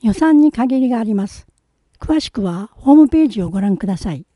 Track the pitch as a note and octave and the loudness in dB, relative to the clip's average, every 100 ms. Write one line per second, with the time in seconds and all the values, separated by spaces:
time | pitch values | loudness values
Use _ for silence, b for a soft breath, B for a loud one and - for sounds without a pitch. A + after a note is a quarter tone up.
0 | A3+ G3+ D#4+ D4+ D4+ C4 B3 C4 B3+ A#3+ | -2 0 4 4 4 2 -2 0 0 -2
1 | A3+ G#3 G3+ - - _ _ _ _ _ | -2 -4 -4 -10 -20 _ _ _ _ _
2 | - D#4 - - G3 E3+ G3+ _ C4 D4 | -4 -4 -4 -6 -6 -6 -12 _ 4 6
3 | D4+ D#4+ D#4 G#3+ F3 F#3+ G3+ F#3+ F#3+ F3+ | 6 4 0 -2 -6 -4 -2 -2 -4 -6
4 | - C#3+ - | -6 -10 -12